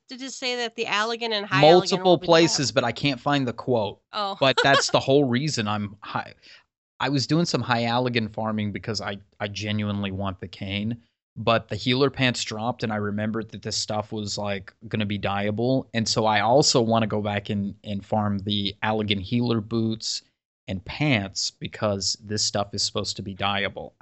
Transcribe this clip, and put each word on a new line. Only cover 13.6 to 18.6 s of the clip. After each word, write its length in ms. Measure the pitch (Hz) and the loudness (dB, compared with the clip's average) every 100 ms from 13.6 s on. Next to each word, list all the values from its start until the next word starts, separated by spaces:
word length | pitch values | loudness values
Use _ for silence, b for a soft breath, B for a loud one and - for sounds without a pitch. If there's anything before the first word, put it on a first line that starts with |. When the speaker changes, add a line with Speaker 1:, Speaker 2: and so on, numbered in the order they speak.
Speaker 2:
this 140 | 110 - | -8 -6
stuff 340 | - 107 107 | -4 -4 -4
was, 240 | 110 104 - | -6 -6 -6
like, 340 | 104 98 95 - 110 | -4 -6 -8 -18 -6
gonna 180 | 110 104 | -4 -2
be 120 | 104 | -2
dyeable. 680 | 98 98 104 107 120 131 - | -2 0 -2 0 0 0 0
And 120 | 117 110 | -2 0
so 200 | 127 110 | 2 4
I 140 | 107 | 4
also 420 | 101 135 151 135 | 6 6 6 4
wanna 240 | 113 113 110 | 4 4 2
go 160 | 107 | 0
back 260 | 104 104 101 | -2 -2 -2
and, 260 | 104 98 95 | -2 -4 -6
and 200 | 107 101 | -8 -8
farm 340 | - 107 104 101 | -4 -2 0 -2
the 360 | 98 104 | -2 -2